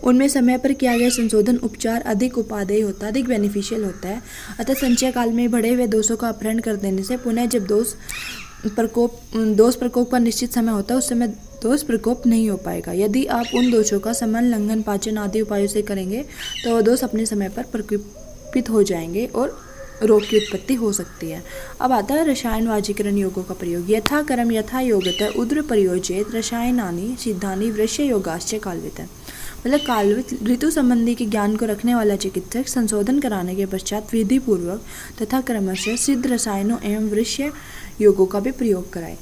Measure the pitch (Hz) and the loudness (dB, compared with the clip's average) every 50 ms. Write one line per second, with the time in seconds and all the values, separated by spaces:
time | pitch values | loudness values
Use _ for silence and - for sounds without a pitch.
0 | - 254 247 254 269 277 - 277 247 240 254 254 254 269 277 269 269 247 240 233 | 4 6 6 6 6 4 4 4 4 4 4 4 2 0 0 2 2 2 4 4
1 | 240 247 240 - 233 220 214 214 208 226 247 240 - 220 208 - - 220 226 233 | 4 2 2 2 0 2 4 4 4 4 2 2 0 -4 -6 -4 -4 -2 -2 -2
2 | - - 220 196 240 254 247 247 220 - 220 208 202 190 202 214 220 202 190 190 | -2 -2 0 0 0 0 0 -2 -4 -2 -4 -4 -2 0 2 2 2 0 -2 -4
3 | 202 214 214 262 254 247 247 214 202 208 202 202 196 - 233 220 214 190 175 - | -6 -4 -2 -2 0 0 0 2 2 0 0 -2 -4 -2 -4 -4 -4 -4 -6 -6
4 | - 180 202 240 - - - - - - 196 - 233 - 269 269 285 254 240 233 | -8 -8 -8 -8 -10 -14 -16 -16 -14 -14 -10 -8 -2 -2 0 0 2 2 2 4
5 | 254 262 247 247 240 226 226 233 247 240 226 240 220 233 247 247 247 220 214 220 | 2 0 2 2 0 2 2 2 2 2 2 2 2 2 2 2 2 2 2 2
6 | 208 - 226 220 233 - 185 - - 214 226 233 226 233 214 202 202 196 190 190 | 2 2 0 0 -2 -4 -4 -4 -4 -2 -2 -2 -2 -2 -2 -2 -2 -2 -2 -2
7 | 190 190 247 247 254 247 226 233 247 226 226 233 190 185 208 208 233 226 - - | -2 -2 -4 -4 -2 -2 0 0 0 2 2 0 0 2 2 2 2 0 -4 -10
8 | - - - - - - - - - - - - - 220 208 233 226 220 - 233 | -12 -12 -10 -10 -10 -10 -12 -12 -14 -16 -16 -8 -6 -4 0 0 0 0 2 2
9 | 233 240 - - - - - 220 226 214 214 202 220 240 247 247 247 247 247 247 | 2 2 0 -6 -16 -6 -2 0 2 2 6 6 6 6 6 2 -2 0 2 0
10 | 240 240 - 247 240 233 226 - 247 240 - 247 226 226 220 208 196 - 240 262 | 0 2 4 2 4 2 2 0 -4 -2 0 0 0 2 0 0 0 0 0 0
11 | 262 - 247 233 240 220 202 - - - - - - 220 262 294 294 - 233 220 | 0 0 0 0 0 0 -2 -6 -12 -18 -16 -4 0 0 2 2 2 0 -2 0
12 | 214 220 247 240 - 240 226 226 226 214 196 185 - 170 175 170 170 - 170 180 | 2 0 -2 2 4 4 4 4 4 2 0 -2 -4 -6 -6 -6 -6 -4 0 0
13 | 202 220 202 262 269 - 226 233 240 - - 240 247 254 240 220 214 208 202 202 | 2 2 2 2 2 2 0 -2 -2 0 2 2 4 4 6 4 4 4 2 0
14 | 196 220 233 240 240 220 220 226 247 247 233 214 208 208 220 220 214 214 202 202 | 0 -2 -2 -2 0 0 0 2 2 2 2 2 0 0 0 0 0 0 -2 -2
15 | 202 220 214 214 208 202 180 220 220 208 214 202 202 196 202 208 208 208 202 196 | -2 -2 -4 -2 -4 -2 0 -2 -2 0 0 0 0 2 0 -2 -2 -2 -4 -4
16 | 185 185 202 240 294 - - - - - - - - 240 233 233 214 214 247 254 | -4 -4 -4 -6 -6 -8 -12 -12 -12 -10 -10 -6 -2 0 2 4 6 6 4 4
17 | - 233 - 214 226 220 220 208 196 190 202 233 254 - - 226 208 - 214 202 | 2 -2 0 0 -2 0 0 -2 -2 -2 -4 -8 -10 -6 -6 -8 -4 -2 -4 -4
18 | 208 - - - - - - - - - - 254 240 - 226 214 202 202 185 165 | -4 -6 -18 -18 -18 -18 -18 -18 -16 -2 -2 -2 0 2 4 4 4 4 2 -4
19 | 165 165 170 202 240 - - 226 254 294 - - - - - - - - - - | -4 -4 -2 -2 -2 -2 -2 -2 -2 -2 -4 -10 -16 -18 -18 -16 -16 -16 -8 -2
20 | 220 214 208 208 202 - - 214 208 - - 185 - - 269 240 233 214 202 - | 4 6 6 6 4 4 2 2 2 2 -8 -8 -2 -2 -2 0 0 0 -2 -2
21 | 175 - - - - 160 165 - 175 - - 539 - - - - - 254 262 220 | -6 -8 -10 -10 -10 -8 -8 -10 -12 -12 -14 -14 -12 -14 -8 -2 0 2 2 2
22 | 202 214 277 302 330 311 269 - - 233 214 226 233 233 220 208 202 208 202 208 | 2 2 2 2 4 2 2 0 0 -2 -2 0 0 0 0 0 0 0 -2 -2
23 | 208 208 202 202 196 185 185 190 180 - 185 - 185 175 170 175 175 180 214 220 | 0 0 2 2 0 0 -2 -4 -6 -6 -8 -6 -4 -4 -4 -4 0 2 0 2
24 | 214 - 285 294 302 294 262 240 240 233 226 220 214 214 247 262 262 254 220 196 | 2 0 0 0 0 0 0 0 2 0 0 0 -2 -2 -4 -2 0 2 2 2
25 | 180 185 170 - 208 208 - - 240 226 294 302 294 302 247 208 196 185 180 185 | 2 0 -2 0 -2 -2 0 -2 -2 0 0 -2 0 2 2 4 4 4 2 0
26 | 185 - 180 190 208 208 233 226 220 - - 233 233 247 247 247 214 180 175 170 | -2 -2 -2 -4 -4 -2 -4 -4 -4 -4 -4 -2 0 0 0 0 0 -2 -4 -4
27 | 190 226 254 240 - 240 208 180 202 196 190 190 208 233 220 208 214 220 - - | -6 -6 -8 -6 -4 -4 -4 -2 -4 -4 -2 -2 -2 -2 0 0 0 0 0 0
28 | 294 277 240 202 185 175 160 175 - - - 214 214 202 175 165 160 156 - - | 0 2 2 0 0 -2 -6 -6 -6 -6 -6 -4 -6 -6 -8 -8 -8 -10 -10 -12
29 | - 180 - - - - - - - - - - - 240 277 294 294 - 247 220 | -14 -14 -14 -18 -18 -16 -14 -12 -12 -12 -12 -6 0 2 2 2 2 2 0 2
30 | 208 202 208 233 269 - 254 - 208 220 247 240 277 311 311 311 269 247 247 233 | 4 4 4 2 0 -4 -6 -4 0 0 2 2 2 0 2 4 4 4 4 4
31 | 233 233 240 233 247 214 214 214 202 208 214 214 240 214 214 208 208 240 247 240 | 4 2 2 0 0 -2 0 0 2 2 0 0 0 -2 -2 0 0 2 2 4
32 | 220 208 202 190 - 190 - 214 190 - - 233 269 - - 254 233 208 233 208 | 4 2 2 2 -2 -4 -4 -4 -6 -4 -6 -6 -4 -2 -2 0 0 2 2 0
33 | 202 214 262 285 285 247 214 190 180 180 185 196 196 190 190 190 - - 208 208 | 2 2 2 2 0 0 -2 -2 -4 -4 -2 -2 -4 -2 -4 -6 -6 -4 -6 -6
34 | 214 - - 226 220 196 247 269 262 254 208 175 175 170 190 226 - - - - | -6 -2 0 0 2 2 2 2 2 2 0 0 0 -4 -6 -8 -10 -14 -16 -16
35 | - - - - 220 208 254 262 254 - 240 214 196 190 185 190 - 208 226 240 | -16 -16 -8 -8 -6 -2 -2 -2 0 0 -2 -2 0 -2 -2 -2 -2 -4 -2 -2
36 | - - 277 240 254 277 247 233 - 226 202 196 202 214 233 - - 208 208 214 | 0 0 0 0 0 0 0 0 -2 -2 -2 -2 0 0 -2 -2 -2 -4 -2 -2
37 | 214 214 208 208 240 - - - 277 294 302 - - - - - - - - - | -2 0 0 0 0 -2 -2 -4 -4 -6 -6 -10 -16 -16 -16 -14 -14 -14 -4 4
38 | 214 208 196 196 190 185 190 208 196 262 269 - 262 226 202 180 180 185 - 180 | 6 6 6 6 4 2 2 -2 -2 -2 -2 0 0 0 0 0 -2 -8 -10 -10
39 | 165 165 170 - | -10 -10 -12 -14